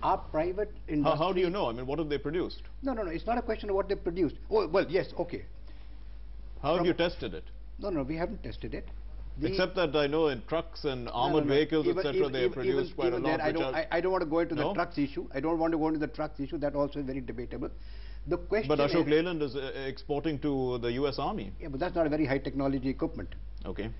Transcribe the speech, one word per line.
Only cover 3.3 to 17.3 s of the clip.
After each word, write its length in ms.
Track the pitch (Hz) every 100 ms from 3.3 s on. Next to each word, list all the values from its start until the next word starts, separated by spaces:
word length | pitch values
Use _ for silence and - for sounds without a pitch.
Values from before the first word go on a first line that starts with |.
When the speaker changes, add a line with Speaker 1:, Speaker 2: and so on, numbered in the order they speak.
| 240
Speaker 1:
a 40 |
question 280 | 233 220 208
of 60 | 196
what 120 | 190
they 60 | 190 -
produced. 260 | 175 156 - -
Oh, 180 | 214 180
well, 180 | 175 139 175
yes, 100 | - - 175
okay. 200 | 107 - - - - - - - - - - - -
Speaker 2:
How 80 | 139
have 60 | 175
Speaker 1:
From 80 | 170
Speaker 2:
you 60 |
tested 400 | 160 170 175 120
it? 120 | 90 - - - -
Speaker 1:
No, 100 | 196
no, 140 | 170
we 120 | 131 160
haven't 200 | 175 214
tested 320 | - 110 120 147
it. 60 | 196 - - - - -
The 80 | 156
Speaker 2:
Except 280 | 190 180 185
that 200 | 170 139
I 100 | 143
know 140 | 151 160
in 160 | 127 -
trucks 360 | 156 165 -
and 220 | 151 131 117
Speaker 1:
No, 60 |
Speaker 2:
armored 340 | 120 131 151 147
Speaker 1:
no, 80 |
no. 20 | 139
Speaker 2:
vehicles, 300 | 151 160 160
Speaker 1:
Even, 120 | 175
Speaker 2:
et 40 |
cetera, 160 | 151 131
Speaker 1:
even, 140 | 147
Speaker 2:
they 80 | 127
have 100 | 190
Speaker 1:
even, 120 | -
Speaker 2:
produced 280 | 127 135 -
Speaker 1:
even, 40 | -
Speaker 2:
quite 180 | 127
a 40 | -
Speaker 1:
even 60 |
there, 140 | - 160
Speaker 2:
lot, 40 |
Speaker 1:
I 60 | 156
Speaker 2:
which 80 | 156
Speaker 1:
don't, 200 | 139 131
Speaker 2:
are 40 |
Speaker 1:
I, 80 | 160 165
I 40 |
don't 100 | 175
want 120 | 185 170
to 20 |
go 100 | 160
into 160 | 170 165
the 60 |
Speaker 2:
No? 120 | 147
Speaker 1:
trucks 240 | 202 170 -
issue. 300 | 139 - -
I 60 | 135
don't 180 | 147 165
want 140 | 165
to 80 | 165
go 40 | 156
into 120 | 156
the 80 | 147 -
trucks 220 | 156 -
issue. 180 | 139 165 143
That 100 | 143
also 240 | 143 147
is 60 | 135
very 160 | 135
debatable. 500 | 120